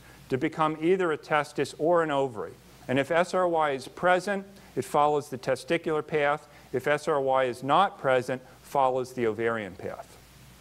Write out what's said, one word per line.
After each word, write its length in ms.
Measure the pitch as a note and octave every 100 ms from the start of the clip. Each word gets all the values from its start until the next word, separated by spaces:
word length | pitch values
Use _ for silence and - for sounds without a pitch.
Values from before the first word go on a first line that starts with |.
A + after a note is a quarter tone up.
| - - -
to 80 | B2+
become 400 | A#2+ - D3+ D#3
either 300 | D#3+ F#3 F3
a 40 | D3+
testis 560 | - D3+ C#3+ - C#3 -
or 260 | D3+ F3
an 80 | D#3+
ovary. 420 | C#3 C3+ G#2+ E2+ - - - -
And 120 | C3
if 100 | C3+
S 240 | E3 F3+
R 140 | F#3 F3+
Y 240 | E3 D3+
is 160 | C3+ -
present, 580 | - F3+ F3+ F#3+ G3 G3 - - -
it 80 |
follows 460 | - D3+ D3 D3 C#3
the 80 | B2+
testicular 680 | - B2+ - E3+ E3 D3+ D3
path. 420 | D#3 C#3+ D3+ - - -
If 140 | B2+ D3
S 200 | D3 -
R 140 | D3
Y 240 | C3+ C3 B2+
is 180 | A#2+
not 360 | C3+ D#3 G3 -
present, 420 | C#3 B2+ A#2+ B2+ - -
follows 500 | - C#3+ C3 C3 B2
the 140 | - A2+
ovarian 480 | G#2+ A#2 A2+ G2 F#2
path. 420 | G2 - - - - - - -